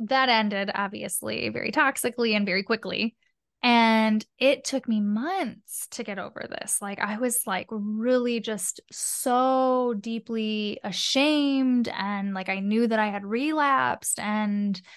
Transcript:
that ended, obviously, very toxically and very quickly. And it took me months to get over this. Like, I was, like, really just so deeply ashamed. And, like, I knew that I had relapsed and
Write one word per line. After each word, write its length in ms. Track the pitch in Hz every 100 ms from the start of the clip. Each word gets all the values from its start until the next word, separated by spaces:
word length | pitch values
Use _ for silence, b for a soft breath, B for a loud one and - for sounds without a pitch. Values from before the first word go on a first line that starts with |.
that 240 | 220 262 262
ended, 420 | 226 208 202 202
obviously, 760 | - 196 214 202 - 214 - -
very 240 | 226 -
toxically 640 | 269 269 269 247 240 233 208
and 100 | 202
very 160 | 185
quickly. 540 | 196 220 185 - 226 - _ _ _ _
And 640 | 247 233 226 220 220 220 - _
it 240 | 262 285
took 240 | - 269 247
me 140 | 220
months 880 | 208 214 294 392 254 180 - - -
to 140 | -
get 160 | 220 196
over 260 | - - -
this. 320 | - - -
Like, 200 | 202 196
I 180 | 202 214
was, 260 | 247 233
like, 220 | - 185 -
really 680 | 220 208 214 233 254 247 233
just 420 | 220 214 - - -
so 1000 | - - - 262 247 262 262 262 254 247 214
deeply 800 | 226 226 226 226 220 214 208 -
ashamed. 1040 | 208 180 - 262 294 302 285 269 262 247 226
And, 460 | - 196 202 196
like, 140 | 190 190
I 120 | 190
knew 260 | 196 220 240
that 140 | 220
I 80 | 214
had 160 | 202
relapsed 960 | 196 233 294 311 285 269 247 - - -
and 600 | 208 214 208 208 202 185 B